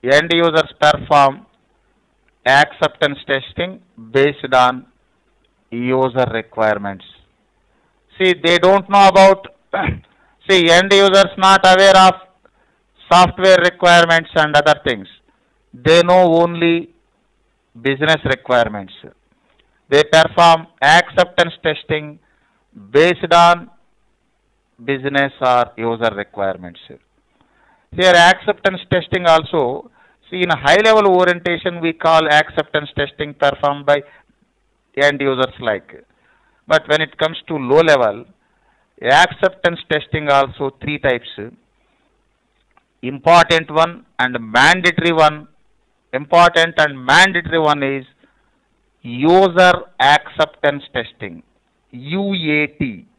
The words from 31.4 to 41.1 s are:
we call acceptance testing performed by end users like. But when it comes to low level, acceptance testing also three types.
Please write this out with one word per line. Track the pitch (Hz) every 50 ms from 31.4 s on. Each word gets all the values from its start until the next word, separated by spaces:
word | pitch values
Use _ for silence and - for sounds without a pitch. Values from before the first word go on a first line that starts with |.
| 170 180 175 165 - 185 175 170
we | 165 165 160
call | _ - 165 160 160 160 156
acceptance | 147 151 156 - - - 151 _ - 151 147 143 -
testing | - 147 139 _ _ 151 147 147
performed | _ - 143 139 - - 143 143 143 143
by | 143 147 143 139 - _ _ _ _ _ _ _ _ _ _ _ _ _ _ _ _ _
end | - 143 143 143 139
users | 139 139 135 127 131 120 104 -
like. | 127 117 107 98 _ _ - 64 _ _ _ _ _ _ _ _ _ _ _ _ _
But | _ 156 156 156 -
when | 147 151
it | 156 151 _ _
comes | 156 156 160 - - -
to | 170
low | 147 135 120 131 156
level, | 165 160 151 135 123 110 101 107 123 _ _ _ _ _ _ _ _ _ _ _ _ _ _ _
acceptance | - 117 131 156 175 175 - - - 190 185 _ _ 175 170 165 - _
testing | 156 151 147 _ - 156 151 147
also | 139 139 139 131 - - 143 135 - _ -
three | 143 147 143
types. | - 143